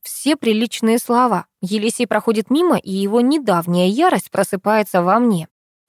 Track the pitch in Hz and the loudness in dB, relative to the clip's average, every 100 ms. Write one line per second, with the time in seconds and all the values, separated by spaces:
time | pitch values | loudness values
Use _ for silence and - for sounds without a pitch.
0 | - - 277 302 240 214 233 - 220 233 | -16 -6 -2 0 0 0 -2 -2 0 0
1 | - 240 254 185 - _ 180 214 220 - | 0 0 2 0 -4 _ -6 -2 -2 -2
2 | 240 214 - 214 - 285 359 226 - 190 | -2 0 0 -2 0 0 2 0 -2 -4
3 | 196 233 247 311 226 175 165 175 185 226 | 0 0 2 0 0 -2 0 2 2 2
4 | 359 240 - - 196 190 208 220 208 185 | 2 0 -2 -4 -2 -2 0 0 0 0
5 | 175 220 240 180 160 _ _ _ | 2 2 2 0 -4 _ _ _